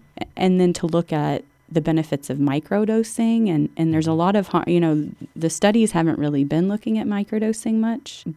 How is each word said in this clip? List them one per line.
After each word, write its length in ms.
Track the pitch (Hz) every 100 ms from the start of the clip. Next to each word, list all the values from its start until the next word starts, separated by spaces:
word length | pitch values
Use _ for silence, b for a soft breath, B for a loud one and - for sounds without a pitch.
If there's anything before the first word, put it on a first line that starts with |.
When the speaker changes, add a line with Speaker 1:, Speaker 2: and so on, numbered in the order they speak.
| _ -
Speaker 1:
a-, 40 | - -
and 220 | 185 185
then 140 | 180
to 120 | 170
look 260 | 170 170 170
at 320 | 156 147 143 - _ -
the 100 | 160
benefits 480 | 160 160 156 139 -
of 80 | 139
microdosing. 1120 | 139 139 - 202 214 220 220 - 226 226 214
And, 200 | 156 151
and 160 | - 165
there's 140 | 160
a 60 | 160
Speaker 2:
Mm-hmm. 80 | 160
Speaker 1:
lot 160 | 175
of 120 | 208 185
har-, 140 | 170 -
you 120 | 175
know, 300 | 165 151 147 - -
the 140 | - 160
studies 420 | - 202 226 214
haven't 260 | 165 165 -
really 240 | 147 147
been 240 | 143 156 185
looking 320 | 208 226 220
at 80 | 214
microdosing 680 | 202 202 214 220 220 226 220
much, 440 | 226 233 - - -